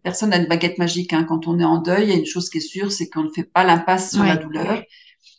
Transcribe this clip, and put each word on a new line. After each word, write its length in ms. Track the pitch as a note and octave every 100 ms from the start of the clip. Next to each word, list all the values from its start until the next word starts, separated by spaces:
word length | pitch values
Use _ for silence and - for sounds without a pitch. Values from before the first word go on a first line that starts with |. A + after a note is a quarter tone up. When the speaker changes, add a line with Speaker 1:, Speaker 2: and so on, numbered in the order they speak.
Speaker 1:
personne 280 | F3+ F3+ G#3+
n'a 60 | F3
une 100 | E3
baguette 300 | E3+ E3+ F3
magique, 360 | E3+ F3 F3
hein. 100 | D#3+
Quand 240 | D#3+ D#3+ E3
on 120 | F3
est 40 |
en 140 | E3 E3
deuil, 260 | D#3+ F#3+
il 60 | G#3+
y 20 |
a 60 | F3+
une 80 | D#3
chose 240 | F3+ F3
qui 80 | E3
est 40 |
sûre, 300 | D#3 F#3+ G3+
c'est 160 | G3 D#3
qu'on 140 | D#3
ne 60 | D#3
fait 140 | F3
pas 200 | E3+ F3+
l'impasse 480 | F#3 E3+ F3 F#3 -
sur 100 | G3+
Speaker 2:
Ouais. 60 | G3
Speaker 1:
la 80 | E3+
douleur. 480 | D#3 D#3 F3 A3+ - - - _ _